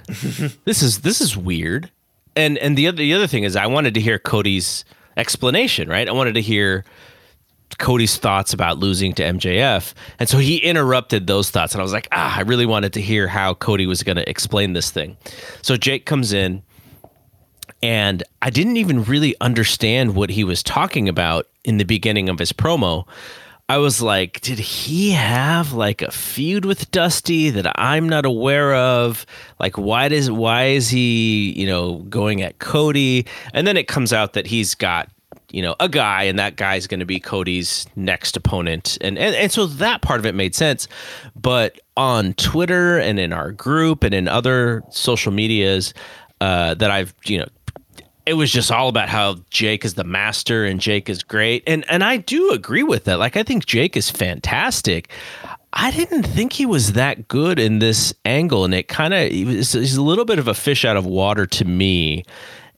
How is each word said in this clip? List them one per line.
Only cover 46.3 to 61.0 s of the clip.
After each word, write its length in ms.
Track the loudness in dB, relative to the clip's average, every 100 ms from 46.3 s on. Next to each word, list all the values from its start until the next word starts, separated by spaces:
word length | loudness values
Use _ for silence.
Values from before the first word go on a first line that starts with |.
| _
uh, 320 | 0 2 0
that 160 | 0 2
I've, 220 | 2 -2 -8 -4
you 120 | -4
know, 80 | -4 -12 -16 -16 -20 -20 -20 _ -2
it 80 |
was 180 | 0 2
just 180 | 2 2
all 180 | 2 2
about 200 | 0 0
how 280 | 0 0 -2 -4
Jake 380 | -2 0 0 -4
is 80 |
the 100 | -6
master 640 | -4 -2 -2 -4 -2 0 0
and 120 | 0
Jake 260 | 0 0 -2
is 140 | -8
great. 420 | -4 0 0 0 0
And, 160 | -2 0
and 140 | 0
I 140 | 2 0
do 320 | -2 0 2
agree 300 | 0 0 0
with 220 | 2 0
that. 140 | 0 0
Like, 200 | 0 0
I 40 |
think 220 | 0 -2
Jake 320 | 0 0 0 0
is 140 | -4
fantastic. 1000 | -2 -2 -2 -2 -2 0 -2 -2 -2 -4 -14 -16 -16 -16 -18 _
I 180 | -4 -2
didn't 320 | 0 0 0
think 280 | 0 0 -2
he 140 | 0 0
was 260 | 2 2
that 340 | 2 0 -2 -4
good 320 | 0 0 2
in 200 | 2 4
this 340 | 2 2 0 -2 0
angle, 400 | 0 2 2 2
and 80 |
it 120 | 0 -2
kinda, 400 | -2 0 0 0
he 180 | 0 0
was, 260 | 0 0
he's 240 | 0 0 2
a 60 |
little 240 | 2 2 2
bit 120 | 0
of 80 | 0
a 60 |
fish 320 | 0 0 2
out 140 | 2
of 80 | 2